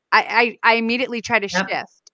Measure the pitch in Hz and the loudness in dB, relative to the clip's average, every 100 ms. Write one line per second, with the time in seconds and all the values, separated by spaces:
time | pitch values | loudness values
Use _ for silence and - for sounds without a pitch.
0 | _ 220 - 214 240 202 226 226 226 240 | _ 0 2 2 0 0 2 2 2 -2
1 | 254 240 - 233 202 180 190 165 - _ | -4 -6 -2 -2 0 -4 -4 -6 -8 _
2 | _ | _